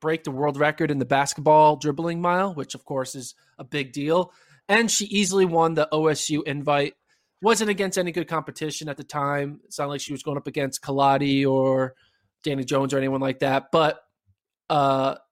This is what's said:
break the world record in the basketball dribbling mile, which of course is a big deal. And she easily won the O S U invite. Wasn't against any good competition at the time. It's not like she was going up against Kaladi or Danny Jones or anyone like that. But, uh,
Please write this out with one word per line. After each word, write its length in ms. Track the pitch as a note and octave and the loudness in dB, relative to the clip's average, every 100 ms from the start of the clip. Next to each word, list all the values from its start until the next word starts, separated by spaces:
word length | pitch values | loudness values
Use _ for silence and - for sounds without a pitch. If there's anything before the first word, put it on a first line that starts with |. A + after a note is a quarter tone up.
break 240 | D#3 E3 | -4 -2
the 60 | D#3+ | -4
world 260 | C3 D3 C#3 | -2 -2 2
record 340 | D3+ D3+ D#3+ | 0 2 -2
in 80 | C#3+ | -2
the 60 | |
basketball 720 | B2 C3+ C#3 - D3 D#3 D3+ D3 | 0 0 0 0 4 8 8 6
dribbling 440 | D3+ C#3 E3+ E3+ | 0 -2 -4 -2
mile, 340 | F3 F3+ G3 | 0 0 0
which 200 | D#3+ C3+ | -4 -10
of 100 | B2+ | -12
course 300 | - C#3 B2+ | -8 -6 -6
is 200 | C#3 A#2+ - _ - | -10 -14 -18 _ -20
a 60 | |
big 280 | C3+ D3 C3+ | -8 -8 -6
deal. 400 | C#3+ C#3+ E3+ F3+ _ _ _ - | -6 0 0 0 _ _ _ 0
And 220 | G#3+ A3+ | 2 2
she 140 | - G3+ | -2 -2
easily 380 | G3 F#3+ G3 | 0 2 2
won 300 | F#3 E3 E3 | 4 4 2
the 140 | D#3+ D3+ | 2 0
O 140 | D#3 D#3 | 2 2
S 240 | C#3+ - | 0 -2
U 120 | D3+ | -4
invite. 520 | D#3 C#3+ C#3+ C#3+ C#3+ - _ _ _ _ | -4 -4 0 0 0 -6 _ _ _ _
Wasn't 260 | G3+ A3 G#3+ | 0 2 0
against 300 | G3+ F#3+ F#3 | -2 -2 -2
any 120 | F3+ | -2
good 160 | E3+ D#3+ | -4 -4
competition 640 | D#3+ D3 - D#3 C#3+ D#3 | -6 -6 -8 -8 -8 -10
at 80 | C#3 | -12
the 80 | |
time. 560 | C#3+ D3+ C#3+ C#3+ C#3+ D3 | -10 -4 -2 -2 -4 -8
It's 140 | - - | -12 -8
not 100 | C#3+ | -6
like 120 | C#3+ | -6
she 120 | - | -8
was 100 | C#3 | -10
going 160 | - F3 | -6 -8
up 80 | - | -6
against 360 | D3 C#3 - | -4 -4 -6
Kaladi 640 | - C#3 C#3 C#3 C#3+ C3+ C#3 | -4 2 4 4 2 2 2
or 480 | C3+ C3 C3 C3 - _ _ _ _ | 2 2 2 -2 -6 _ _ _ _
Danny 220 | D#3 C#3 | -6 -6
Jones 300 | B2+ C#3 C3+ | -2 0 0
or 40 | C3+ | 0
anyone 220 | C3+ C3+ | -2 -2
like 200 | C3+ C3 | -2 -2
that. 300 | C#3 C3+ - | 0 0 0
But, 320 | E3 D3+ - _ _ _ _ _ _ - | 2 2 0 _ _ _ _ _ _ -4
uh, 460 | D#3 C#3 C3+ C3+ - _ | 0 2 2 0 -4 _